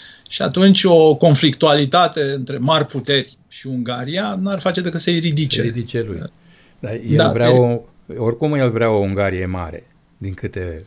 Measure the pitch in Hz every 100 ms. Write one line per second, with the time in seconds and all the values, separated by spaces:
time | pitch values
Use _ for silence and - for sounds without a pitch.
0 | - - - - 175 180 196 190 190 165
1 | 156 151 170 143 160 - 156 147 139 175
2 | 170 160 139 139 123 120 131 156 139 135
3 | 143 139 - - _ - 131 127 117 123
4 | 131 175 208 196 190 196 190 180 175 165
5 | 175 170 165 151 147 - 117 117 113 120
6 | 107 82 85 _ _ _ _ _ 104 117
7 | 117 147 - 123 120 127 120 120 - _
8 | - - 113 117 156 147 127 110 113 107
9 | 98 98 98 92 92 92 82 80 - _
10 | _ - 98 92 104 98 90 78